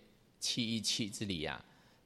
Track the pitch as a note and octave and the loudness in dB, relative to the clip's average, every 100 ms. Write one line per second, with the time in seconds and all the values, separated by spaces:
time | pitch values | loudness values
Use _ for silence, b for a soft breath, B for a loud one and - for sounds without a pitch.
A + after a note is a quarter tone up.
0 | - - - - - - A2+ A2+ G2 - | -20 -20 -20 -6 -2 0 2 2 2 0
1 | G#2+ G#2+ G#2 F2 D2+ B1+ - b b b | 0 -2 -2 -2 -2 -4 -8 b b b